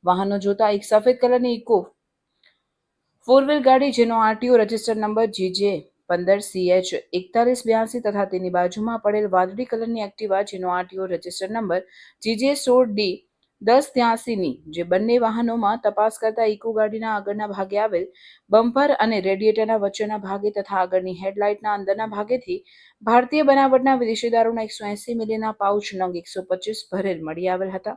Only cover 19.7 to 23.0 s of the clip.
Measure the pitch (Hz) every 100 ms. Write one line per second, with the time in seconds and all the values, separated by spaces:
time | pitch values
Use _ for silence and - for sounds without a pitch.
19.7 | 220 202 196 214 214 196 196 208 208 196
20.7 | 202 180 185 185 180 196 196 208 208 214
21.7 | 208 196 202 220 208 208 254 214 180 -
22.7 | _ _ _